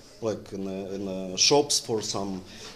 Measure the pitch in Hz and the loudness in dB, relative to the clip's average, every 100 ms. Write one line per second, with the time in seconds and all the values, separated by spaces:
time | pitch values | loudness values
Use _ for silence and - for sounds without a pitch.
0 | - - 113 98 - 95 98 95 98 98 | -20 -4 -2 -2 -6 -6 -4 -4 -4 -4
1 | 98 92 95 95 - 147 147 - - 110 | -4 -4 -4 4 6 6 6 0 2 -2
2 | 98 107 98 95 - - - | 0 -2 -2 -6 -10 -14 -16